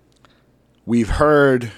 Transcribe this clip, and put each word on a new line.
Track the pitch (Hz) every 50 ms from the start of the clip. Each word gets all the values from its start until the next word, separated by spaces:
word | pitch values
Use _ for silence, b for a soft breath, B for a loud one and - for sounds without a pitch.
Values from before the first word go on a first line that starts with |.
| _ _ _ _ b b b b b b b b _ _ _ _ -
We've | - 117 120 113 98
heard | - - 151 151 151 147 143 135 131 123 120 110 B